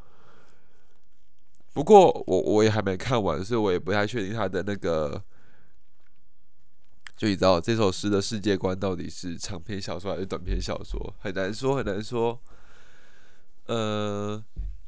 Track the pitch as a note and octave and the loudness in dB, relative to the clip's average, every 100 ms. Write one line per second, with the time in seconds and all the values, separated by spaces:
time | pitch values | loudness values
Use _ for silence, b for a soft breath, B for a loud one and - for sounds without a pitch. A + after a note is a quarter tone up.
0 | b b b b b b b b b b | b b b b b b b b b b
1 | b - - - - - - - D3 G#3 | b -10 -10 -10 -10 -10 -8 0 10 12
2 | E3+ - - F2+ - G#2 A2 G#2+ G2 F#2 | 12 8 2 2 6 6 6 6 2 0
3 | - B2 F#2+ D2+ G2 A#2+ G#2 F2+ E2 G#2 | 0 2 2 0 0 2 4 2 2 2
4 | G#2 A#2+ F#2+ A2+ G2 F#2 F#2+ G2+ F#2+ D#2+ | 2 0 -2 -2 -2 0 -2 -2 0 0
5 | D2 D#2 - b b b b b - - | 0 -2 -6 b b b b b -10 -10
6 | - - - - - - - - - - | -10 -10 -10 -10 -10 -10 -10 -10 -10 -10
7 | - - G#2+ F#2+ F#2 F2 E2+ A2+ G2+ F#2 | -10 -2 0 4 6 4 4 2 2 2
8 | G#2 G2+ G2 A2 G2+ F#2 F#2+ F#2+ F#2+ F2 | 2 2 2 -2 0 2 0 -2 -2 -2
9 | E2 - F2 E2 - F#2 - G2+ G2+ F2 | -4 -8 -8 -8 -6 -8 -8 -8 -6 -6
10 | G2 E2 F#2+ F#2+ F#2+ F#2 - F2 - - | -4 -4 -4 -4 -2 -2 -2 -4 -4 -6
11 | - - G#2 F#2 F#2+ G#2+ C3 C#3 G#2 G2 | -6 -6 -6 -2 -2 0 0 0 0 -2
12 | G#2 A#2+ A#2 A#2+ - b b b b b | -2 0 0 -2 -6 b b b b b
13 | b b b b b - - A#2 G#2+ G#2+ | b b b b b -8 -4 -2 0 0
14 | G#2 G2+ G#2 G#2+ A2 - - - | -2 -2 -4 -4 -6 -6 -6 -6